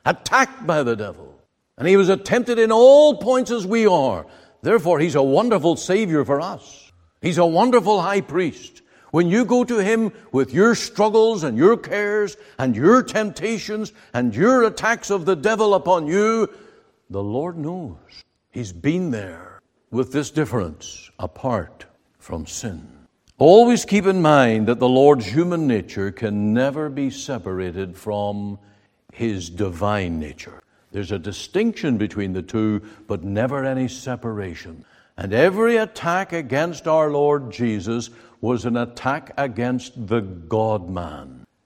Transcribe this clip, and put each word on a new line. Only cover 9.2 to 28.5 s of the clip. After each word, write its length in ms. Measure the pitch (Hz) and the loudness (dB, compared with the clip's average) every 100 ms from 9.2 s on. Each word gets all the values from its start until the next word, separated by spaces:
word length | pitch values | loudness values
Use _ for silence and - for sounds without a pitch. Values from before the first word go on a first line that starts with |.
| 175 | 2
you 160 | 208 | 2
go 200 | 220 247 | 2 2
to 140 | 240 233 | 0 0
him 340 | 190 226 220 - - | 0 0 -2 -6 -6
with 200 | 131 127 | -2 -2
your 220 | 156 226 | 4 4
struggles 680 | 226 - - 214 220 220 214 | 4 -2 0 2 4 2 2
and 120 | 151 110 | -4 4
your 200 | 175 233 | 4 4
cares 600 | 139 202 208 208 208 - - - | -2 -6 -2 -2 -4 -6 -20 -6
and 160 | 131 | -2
your 280 | 107 156 254 | 2 4 4
temptations 880 | - 214 214 - 214 220 - 214 214 _ _ | 2 -4 -4 -6 -6 -6 -6 -8 -10 _ _
and 200 | 120 123 | -4 -4
your 300 | 104 208 262 | 2 4 4
attacks 460 | 220 - 220 233 - | 2 0 -2 -2 -2
of 140 | 196 | -4
the 120 | 160 175 | -2 0
devil 380 | 202 220 214 | 0 0 2
upon 320 | 190 170 180 151 | 2 2 0 2
you, 420 | 190 214 226 214 - - _ _ _ _ | 0 2 0 -2 -6 -20 _ _ _ _
the 120 | 95 | -8
Lord 340 | 101 117 170 170 | -6 -4 -6 -8
knows. 400 | 147 185 143 82 _ - _ _ _ | -10 -8 -12 -16 _ -20 _ _ _
He's 220 | 127 110 | -12 -12
been 380 | 85 139 175 180 | -6 -2 -2 -2
there, 500 | 113 95 85 92 - _ _ _ | -6 -8 -14 -20 -20 _ _ _
with 220 | 113 127 | -4 -2
this 180 | 135 143 | -4 -4
difference, 800 | 156 143 120 85 78 - - - - | -2 -2 -2 -6 -10 -18 -20 -20 -12
apart 680 | 92 - 135 110 80 - - _ _ _ | -12 -8 -4 -4 -4 -14 -20 _ _ _
from 260 | - 85 | -12 -10
sin. 420 | 76 - 113 80 78 - _ _ _ - | -10 -10 -10 -12 -16 -20 _ _ _ 2
Always 460 | 143 202 240 240 - | 8 8 8 4 2
keep 180 | 202 | 0
in 160 | 190 190 | 2 2
mind 460 | 156 147 123 110 107 | 4 6 4 2 0
that 140 | 120 | 0
the 80 | 123 | 2
Lord's 360 | 127 143 139 | 6 6 6
human 420 | 98 135 175 175 147 | 2 -2 -2 0 0
nature 440 | 110 87 - 98 | -2 -4 -6 -6
can 420 | 95 107 104 104 | -6 -6 -2 0
never 380 | 113 135 143 151 | 0 0 -2 -8
be 180 | 135 139 | -4 -6
separated 880 | 127 - - 90 92 92 87 95 87 | -6 -10 -8 -8 -6 -6 -6 -10 -10
from 600 | 110 104 104 104 101 | -8 -6 -6 -6 -10